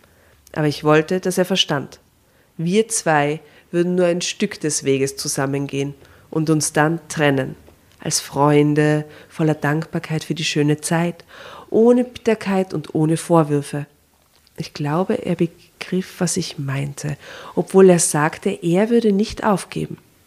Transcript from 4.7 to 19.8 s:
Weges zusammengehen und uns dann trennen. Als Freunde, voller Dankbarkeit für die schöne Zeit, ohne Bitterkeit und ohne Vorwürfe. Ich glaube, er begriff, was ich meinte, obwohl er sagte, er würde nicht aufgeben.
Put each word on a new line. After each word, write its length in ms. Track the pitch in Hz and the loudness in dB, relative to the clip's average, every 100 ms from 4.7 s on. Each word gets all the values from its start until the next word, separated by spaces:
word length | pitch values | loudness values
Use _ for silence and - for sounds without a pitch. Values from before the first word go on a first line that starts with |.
| 147 139 | -2 0
Weges 320 | 135 135 - | 0 0 -4
zusammengehen 760 | 151 - 139 139 139 139 139 139 - - - | -6 -4 -2 -2 -4 -4 -6 -8 -20 -20 -8
und 200 | 160 156 | -2 2
uns 220 | 156 - | 2 0
dann 260 | 160 151 165 - | 0 0 0 -6
trennen. 460 | - 147 135 135 156 - - _ - | 0 2 2 -2 -8 -20 -20 _ -12
Als 200 | 170 - | -6 -6
Freunde, 840 | - 139 147 147 147 147 151 151 151 - - | -4 0 4 6 4 4 2 0 -2 -14 -14
voller 260 | - 156 151 | -2 -2 0
Dankbarkeit 680 | 147 151 156 170 - 160 | -2 -4 -4 -8 -6 -6
für 120 | - 160 | -6 -6
die 100 | 156 | -4
schöne 340 | 151 147 147 | 0 0 0
Zeit, 460 | - 165 170 - - - - - - | 0 -2 -2 -6 -16 -20 -20 -20 -2
ohne 340 | 208 226 247 247 | 4 6 4 2
Bitterkeit 680 | - - 220 196 190 185 | -4 -2 -2 0 -2 -2
und 220 | - - 156 | -4 -4 0
ohne 220 | 156 165 | 0 0
Vorwürfe. 680 | - 170 151 147 139 147 147 _ _ _ _ _ _ - | 2 2 2 0 -4 -8 -10 _ _ _ _ _ _ -14
Ich 160 | - | -12
glaube, 520 | - 143 160 190 214 - | -8 -4 -2 -2 -2 -2
er 100 | 175 | -2
begriff, 800 | 170 - _ - - 180 - - | -2 -4 _ -16 -6 -4 -4 -4
was 180 | 170 - | -4 -2
ich 200 | 165 - | -6 -6
meinte, 600 | 139 135 143 139 147 143 - - - - | -6 -4 -6 -8 -8 -8 -12 -18 -8 -4
obwohl 340 | - 190 190 | 2 6 8
er 100 | 175 | 8
sagte, 500 | - 151 151 - 196 | 4 0 0 -2 -6
er 400 | - 170 175 220 | -4 0 2 2
würde 220 | 240 220 | 2 2
nicht 320 | 196 226 - | 2 -2 -2
aufgeben. 540 | 220 190 - 160 | 0 0 -2 -8